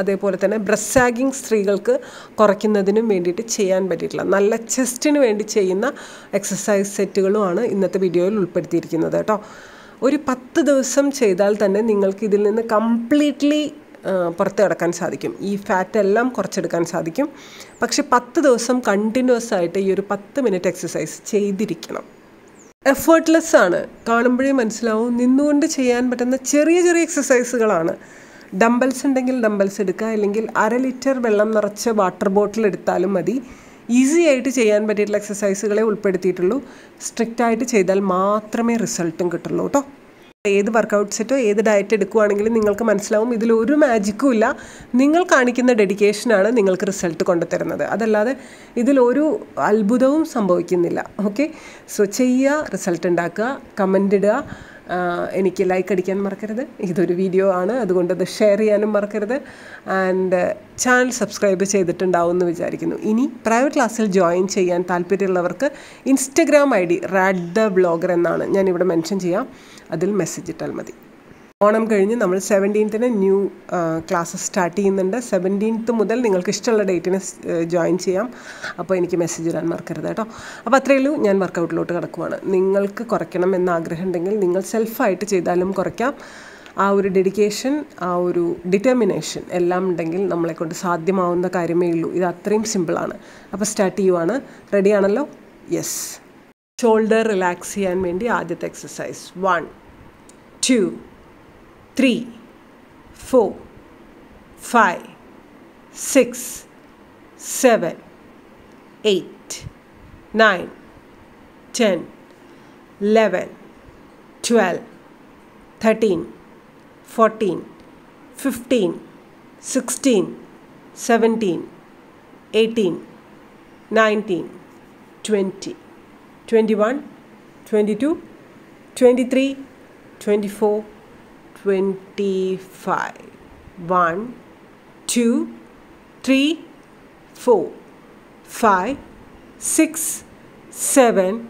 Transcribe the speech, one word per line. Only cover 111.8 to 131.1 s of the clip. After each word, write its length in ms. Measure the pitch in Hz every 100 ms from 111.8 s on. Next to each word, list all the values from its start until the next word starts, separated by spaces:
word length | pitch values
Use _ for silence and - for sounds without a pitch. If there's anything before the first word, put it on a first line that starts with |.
| 214 170 - - - - - - - - - - 202
eleven, 420 | 220 208 180 - - - - - - - - - - -
twelve, 340 | 226 185 - - - - - - - - - - -
thirteen, 360 | 220 220 220 165 - - - - - - - - -
fourteen, 440 | - 220 220 202 160 - - - - - - - -
fifteen, 480 | 269 - - 247 175 - - - - - - - -
sixteen, 520 | 254 247 - 277 208 160 - - - - - - - -
seventeen, 540 | 226 233 226 202 160 - - - - - - - - - 214
eighteen, 320 | 226 226 180 - - - - - - - - - - 214
nineteen, 460 | 220 214 208 165 - - - - - - - - -
twenty, 460 | 202 190 - - - - - - - - - -
twenty-one, 480 | 226 214 208 214 294 - - - - - - -
twenty-two, 440 | 214 214 214 285 339 - - - - - - - -
twenty-three, 500 | 254 254 247 262 269 269 - - - - - -
twenty-four, 540 | 214 208 202 - 208 208 214 - -